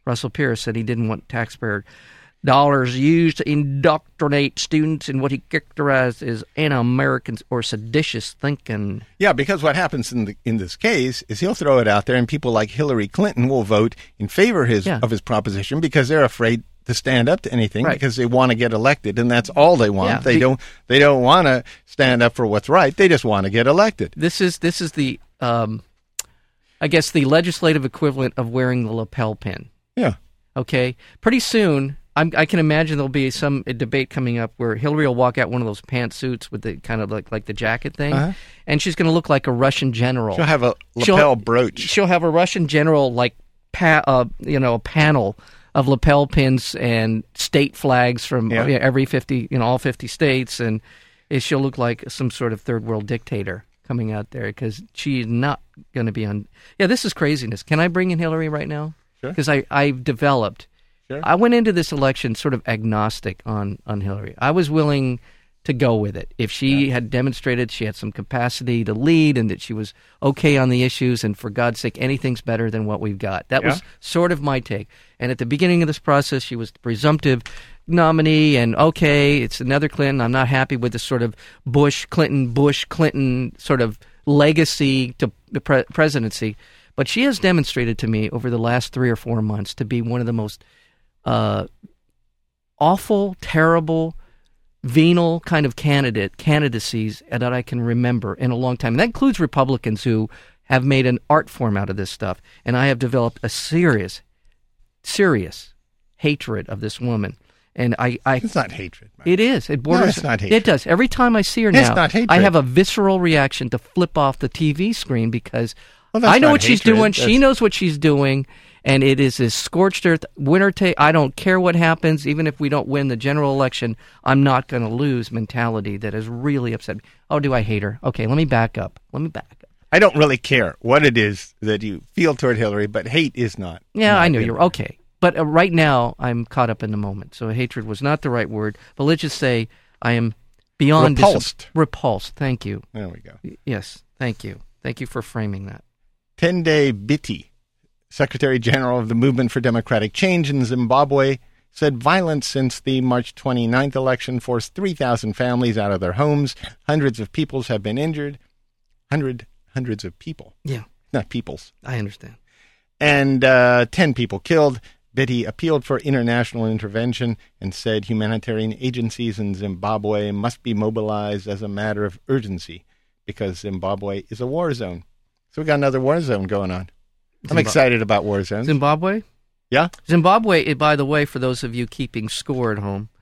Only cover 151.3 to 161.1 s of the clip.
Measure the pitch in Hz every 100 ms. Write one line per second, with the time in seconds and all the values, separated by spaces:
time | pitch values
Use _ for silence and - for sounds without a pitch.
151.3 | 135 _ _ _ - 151 127 131 185 175
152.3 | 156 - 139 131 - - 131 127 123 117
153.3 | - 139 123 117 123 139 135 131 127 -
154.3 | 127 - 120 - - 196 165 131 117 110
155.3 | 101 123 123 123 110 101 95 90 90 147
156.3 | 147 139 - - - - 151 139 117 104
157.3 | - 147 135 120 110 104 117 156 151 143
158.3 | 139 _ _ _ _ _ _ _ 147 139
159.3 | 120 - _ _ 135 123 107 95 - -
160.3 | 156 - _ 147 127 107 _ _